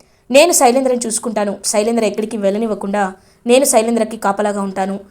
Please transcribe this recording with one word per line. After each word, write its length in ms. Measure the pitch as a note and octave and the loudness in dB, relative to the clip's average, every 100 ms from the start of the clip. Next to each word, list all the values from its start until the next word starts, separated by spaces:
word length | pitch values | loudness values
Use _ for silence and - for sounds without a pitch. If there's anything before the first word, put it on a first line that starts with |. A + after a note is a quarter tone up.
| _ _ - | _ _ 0
నేను 220 | B3+ E4+ | 4 4
శైలేంద్రని 480 | E4+ C4 B3 C4 B3 A#3 | 4 4 4 0 -2 -4
చూసుకుంటాను, 500 | - B3 G#3+ G#3 G3 | -6 -6 -4 -4 -4
శైలేంద్ర 400 | - G#3+ G#3+ A#3 | -4 -2 0 0
ఎక్కడికి 320 | G#3+ G#3 G#3+ A3+ | 0 -2 -4 -2
వెళ్ళనివ్వకుండా 760 | G3 G3+ A3+ G3+ G3 G#3 F#3+ F#3+ _ _ A#3 | -2 0 -2 -4 -4 -2 -2 -6 _ _ 2
నేను 180 | B3 | 4
శైలేంద్రకి 520 | C#4 A#3 A3+ A#3 A3+ A#3 | 4 2 2 0 -2 -2
కాపలాగా 460 | G3+ G3 G#3 G3+ | -2 0 -2 -4
ఉంటాను" 380 | G3 F#3+ F#3+ G3 - | -6 -4 -6 -6 -12